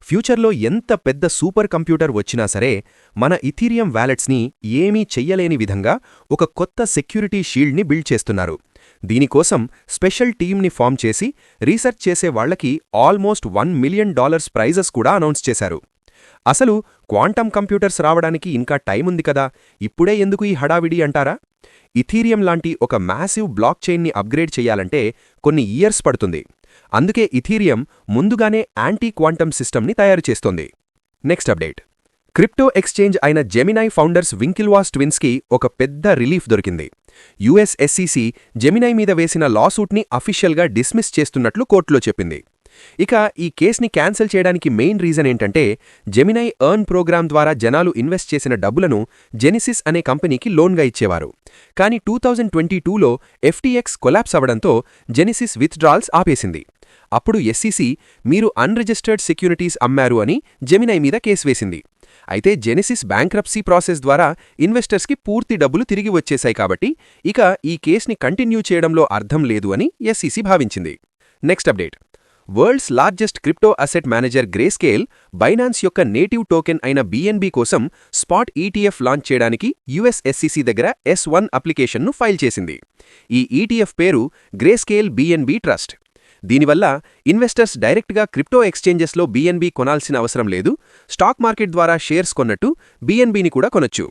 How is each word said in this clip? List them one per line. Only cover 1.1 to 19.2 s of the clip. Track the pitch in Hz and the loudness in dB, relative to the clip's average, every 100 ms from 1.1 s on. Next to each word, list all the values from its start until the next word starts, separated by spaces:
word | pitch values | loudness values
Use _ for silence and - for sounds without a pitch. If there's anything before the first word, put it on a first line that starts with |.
| 139 170 - | -2 -2 -2
సూపర్ | 190 196 214 | -2 0 0
కంప్యూటర్ | 170 165 160 156 107 | -2 -2 0 0 -2
వచ్చినా | 101 123 104 | -4 -4 -4
సరే | 98 120 104 - _ _ - | -2 -2 -2 -6 _ _ -2
మన | 127 175 135 | 0 0 -4
Ethereum | - 233 233 214 110 | -2 -2 0 -2 -2
వ్యాలెట్స్ని | 123 131 - 131 117 _ 107 123 | -2 -2 -2 -2 -2 _ -6 -2
ఏమీ | 190 208 208 | 0 0 -2
చెయ్యలేని | - 143 185 175 156 | -4 -2 -2 0 -2
విధంగా | 107 98 101 208 _ _ _ | -2 -2 0 -2 _ _ _
ఒక | 151 165 - | -2 -2 -2
కొత్త | 180 - 233 - | -8 -4 -4 -2
సెక్యూరిటీ | - 214 208 202 185 | -4 -4 -2 -4 -4
షీల్డ్ని | - 147 139 | 0 0 0
బిల్డ్ | 190 151 151 | 0 -2 0
చేస్తున్నారు. | 117 - 101 90 80 _ _ _ _ | -4 -2 -4 -4 -8 _ _ _ _
దీనికోసం | 92 110 139 139 165 180 117 _ _ - | -2 0 2 2 2 0 -2 _ _ -2
స్పెషల్ | 180 - 247 220 | -2 0 -2 -2
టీమ్ని | 175 196 190 - | -2 0 -2 0
ఫామ్ | 120 135 | 0 0
చేసి | 113 110 233 - _ _ | -2 -2 -4 -8 _ _
రీసెర్చ్ | 113 220 254 226 - | 0 2 0 -2 -4
చేసే | 175 180 120 | -2 -2 -2
వాళ్లకి | 120 185 139 147 _ 101 131 | -2 -2 -2 -4 _ 2 2
almost | 202 196 208 113 92 | 2 0 -2 -2 -2
వన్ | 135 170 | 0 0
మిలియన్ | 135 196 208 139 | 0 0 0 0
డాలర్స్ | 131 160 - - | 0 0 -2 -2
ప్రైజెస్ | 113 175 185 - | 0 0 -2 0
కూడా | 113 196 | 0 2
అనౌన్స్ | 156 147 - | 0 -2 -2
చేశారు. | 117 98 82 _ _ _ _ _ _ - | -4 -4 -8 _ _ _ _ _ _ 0
అసలు | 135 254 208 - _ _ | 2 2 2 -2 _ _
క్వాంటమ్ | 104 143 214 226 208 | 2 2 0 -2 -2
కంప్యూటర్స్ | 196 202 196 - 156 | -2 0 0 0 0
రావడానికి | 165 165 165 185 135 | 2 0 -4 -4 -4
ఇంకా | 123 143 - | -2 -4 -2
టైమ్ | 98 175 | -2 -2
ఉంది | 180 | -2